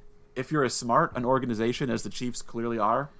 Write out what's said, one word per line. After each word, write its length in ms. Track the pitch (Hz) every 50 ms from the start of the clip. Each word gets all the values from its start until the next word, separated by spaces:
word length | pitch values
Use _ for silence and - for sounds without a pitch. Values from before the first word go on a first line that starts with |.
| - - - - - - -
if 160 | 127 131 -
you're 100 | 156 151
as 120 | 135 117 -
smart 420 | - 127 117 120 143 170 - -
an 80 | 123 120
organization 640 | 127 131 131 131 123 113 104 113 117 123 - 151 123
as 120 | 113 107
the 80 | - 101
Chiefs 320 | - - 127 123 117 -
clearly 360 | - - - 117 117 120 117 110
are, 300 | 104 107 117 131 143 147 -